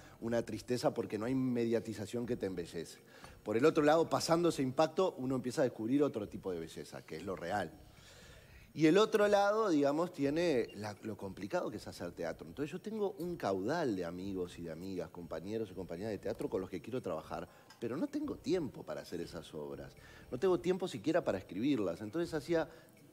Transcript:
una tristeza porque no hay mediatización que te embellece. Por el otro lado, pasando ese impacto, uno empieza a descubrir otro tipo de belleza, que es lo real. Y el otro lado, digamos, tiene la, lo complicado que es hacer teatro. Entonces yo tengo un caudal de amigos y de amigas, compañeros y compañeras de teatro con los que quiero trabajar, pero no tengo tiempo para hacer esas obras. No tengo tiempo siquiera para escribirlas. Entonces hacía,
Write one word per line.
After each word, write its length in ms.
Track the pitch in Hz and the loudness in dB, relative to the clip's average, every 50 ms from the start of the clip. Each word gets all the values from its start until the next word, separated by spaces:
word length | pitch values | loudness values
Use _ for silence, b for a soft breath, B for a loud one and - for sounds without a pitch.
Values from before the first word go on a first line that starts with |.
| B B B B | B B B B
una 220 | 107 117 120 117 117 | -4 0 0 0 0
tristeza 500 | - 98 - - - 123 117 156 139 110 | -2 -6 -8 -2 -2 -2 2 2 0 2
porque 240 | 120 110 - 110 101 | 0 -4 -2 -2 -2
no 60 | 113 | 0
hay 80 | 123 135 | 0 0
mediatización 880 | 131 131 127 120 120 117 117 113 110 - 113 104 107 101 - 117 120 123 | 2 2 2 2 2 2 4 2 2 0 -2 -6 -6 -6 -4 -4 -4 -2
que 120 | 110 123 | -2 -2
te 100 | - 104 | -2 -2
embellece. 540 | 95 90 87 85 - - 82 78 - - - B B B B B B B B | -4 -4 -4 -8 -6 -6 -8 -8 -10 -12 -20 B B B B B B B B
Por 140 | - 107 107 | -4 0 2
el 80 | 117 135 | 6 6
otro 180 | 160 - 160 | 6 6 6
lado, 260 | 147 147 156 165 160 - | 6 6 6 6 6 4
pasando 420 | 143 131 - - 165 170 175 165 | 2 0 4 4 4 4 4 2
ese 120 | - - | 2 2
impacto, 540 | 135 127 127 - 160 156 - 190 190 180 - - | 0 0 4 4 2 4 4 2 2 2 2 -2
uno 160 | 127 131 135 | -2 -2 0
empieza 280 | 127 107 123 - 160 | 0 -2 -2 2 2
a 20 | 139 | 2
descubrir 400 | 123 - - 110 117 135 143 147 | 2 2 -2 0 2 4 4 4
otro 240 | 135 - 110 101 - | 2 2 -2 -6 -6
tipo 240 | - 95 - 95 | -8 -8 -6 -4
de 80 | 90 82 | -4 -4
belleza, 420 | 80 80 - 82 73 - - 67 67 | -6 -8 -10 -12 -12 -10 -12 -14 -12
que 120 | - 82 | -10 -10
es 80 | 80 87 | -8 -6
lo 100 | 98 92 | -6 -6
real. 380 | 82 85 85 101 101 90 80 - - B B B B B B B B B B B B B B B B B B - | -6 -4 -2 -2 -2 -2 -4 -8 -14 B B B B B B B B B B B B B B B B B B -2
Y 120 | 143 160 | 4 6
el 100 | 156 170 | 8 8
otro 320 | 196 220 214 220 208 208 208 | 8 6 6 6 4 6 8
lado, 400 | 208 196 202 202 208 220 220 196 | 8 6 6 6 4 4 4 4
digamos, 460 | 160 143 139 135 143 156 180 175 - | 6 6 6 4 4 2 0 -2 0
tiene 540 | - 139 135 147 165 180 170 139 120 101 - - | 0 0 2 2 2 2 4 4 2 2 0 -4
la, 200 | 98 107 104 101 - | -8 -8 -8 -8 -8
lo 120 | - 110 101 | -8 -8 -8
complicado 560 | - 98 95 87 - - 101 - 180 - 160 | -6 -8 -8 -8 -8 -8 -2 -2 -2 -2 -2
que 60 | 107 | -6
es 100 | 98 - | -8 -10
hacer 260 | - 85 - 90 87 | -10 -10 -8 -8 -8
teatro. 340 | 82 85 85 80 - - 76 82 | -6 -4 -4 -4 -4 -6 -10 -12
Entonces 240 | 82 - 147 143 | -6 -6 -6 -6
yo 80 | 180 175 | -6 -8
tengo 340 | - 214 220 214 202 190 - - | -8 -6 -2 -2 -2 -2 -2 -4
un 180 | 170 180 175 | -6 -6 -4
caudal 580 | 160 135 101 98 92 95 120 160 175 156 123 101 | -2 0 0 0 2 0 0 0 0 0 0 0
de 100 | 90 87 | 0 -2
amigos 520 | 82 87 90 95 101 95 92 90 87 - 90 | -4 -6 -6 -6 -4 -4 -4 -4 -4 -6 -10
y 40 | |
de 80 | 85 82 | -10 -8
amigas, 400 | 80 80 92 95 95 87 82 80 | -8 -8 -8 -6 -4 -6 -6 -6
compañeros 600 | - 87 85 78 82 80 82 98 110 113 110 92 | -8 -12 -10 -8 -8 -8 -6 -4 -4 -4 -4 -4
y 40 | 87 | -6
compañeras 360 | 92 90 - 85 87 107 113 | -10 -8 -8 -6 -6 -4 -4
de 60 | 101 92 | -4 -4
teatro 300 | - 98 113 - - - | -4 -6 -4 -4 -4 -2
con 140 | - 95 | -2 -2
los 80 | 92 85 | -2 -2
que 100 | 92 87 | -6 -8
quiero 220 | - - 123 123 | -8 -6 -6 -4
trabajar, 440 | - 95 80 78 80 - 78 82 87 B B B B B B B | -4 -2 -4 -4 -4 -6 -8 -8 -8 B B B B B B B
pero 200 | 117 107 123 160 | -6 -4 -2 -2
no 80 | 294 | -4
tengo 300 | 285 - 302 302 262 - - | -4 -4 -4 -4 -4 -6 -6
tiempo 440 | - - 339 185 151 107 - 160 | -2 0 0 0 0 -2 -6 -10
para 200 | - - 76 71 | -10 -8 -8 -8
hacer 180 | - - 90 85 | -8 -6 -6 -6
esas 320 | 82 73 85 82 73 - | -6 -6 -8 -10 -10 -10
obras. 400 | 80 76 73 71 69 69 69 69 - B B B B B B B | -10 -8 -8 -8 -8 -10 -12 -14 -16 B B B B B B B
No 80 | 127 131 | -4 2
tengo 200 | 190 185 180 175 | 4 4 4 4
tiempo 300 | - 180 185 185 190 180 | 4 0 0 0 0 -4
siquiera 340 | - 107 - 156 160 170 | -4 -2 0 2 2 2
para 140 | - 123 98 | 2 2 -2
escribirlas. 640 | 92 - - 87 98 120 151 139 107 98 87 85 95 | -2 -2 -6 -4 0 2 2 4 4 2 0 0 -2
Entonces 320 | 107 107 - 170 170 143 | -6 -4 -2 -2 -2 0
hacía, 340 | 160 151 - 165 170 165 147 B B B B B B - - - | -2 -4 -2 2 2 2 2 B B B B B B -20 -20 -12